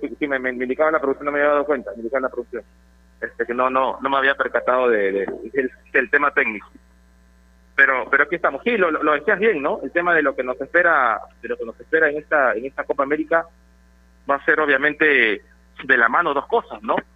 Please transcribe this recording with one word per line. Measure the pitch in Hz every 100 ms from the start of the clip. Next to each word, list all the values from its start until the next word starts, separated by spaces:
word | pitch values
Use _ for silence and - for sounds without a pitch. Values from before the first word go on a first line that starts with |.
sí, | - 117
sí, | 147
me, | 135
me, | 127
me | 123 127
indicaba | 131 156
la | 156
producción, | 135 135 147
no |
me | 147
había | 147
dado | 147 143
cuenta, | 135 104
me | 107
indicaba | 113 135
la | 127
producción. | 123 117 117 - _ _ _ _ -
Este, | 113 - 117
que |
no, | 123 127
no, | 131 127 -
no | 135
me | 139
había | 135
percatado | 135 123 117 123 127 127
de, | 107 98
de, | 98 95 - 110
del, | 135 127 - _
del | 143 196
tema | 143 143
técnico. | 147 123 104 - - _ _ _ _ _ _ _ _ _ -
Pero, | 135 131 104
pero | 139
aquí | 143 165
estamos. | 165 139
Sí, | 240 233
lo, | 175
lo, | 156
lo | 151
decías | 147 180 190
bien, | 226 165
¿no? | 143 220
El | -
tema | 170 175 165
de |
lo | 143 135
que |
nos | 127 123
espera, | 135 170 175 151 120 104 - _
de | 120
lo | 120
que | 117
nos | -
espera | - 160 156
en | 147
esta, | - 156 127
en | 107 135
esta | -
Copa | 139 139
América | 135 151 156 165 165 _ _ _ _ _ _ _ -
va | 139
a | -
ser | 151
obviamente | 151 135 147 147 156 135 110 98 - _ _ -
de | 131 127
la | 117
mano | 147 170
dos | 139 -
cosas, | 233 - 113
¿no? | 110 170 -